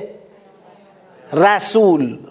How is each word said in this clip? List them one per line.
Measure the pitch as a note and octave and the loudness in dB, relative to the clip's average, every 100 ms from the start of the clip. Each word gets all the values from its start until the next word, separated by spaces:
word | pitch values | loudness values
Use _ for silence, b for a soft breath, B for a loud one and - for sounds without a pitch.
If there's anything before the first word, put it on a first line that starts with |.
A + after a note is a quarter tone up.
| - - - _ _ _ _ _ _ _ _ - - | -6 -20 -20 _ _ _ _ _ _ _ _ -20 -6
رسول، | D3 F#3+ G3+ - A3 G#3 D#3 B2 - - | 0 2 2 0 2 2 2 -2 -8 -14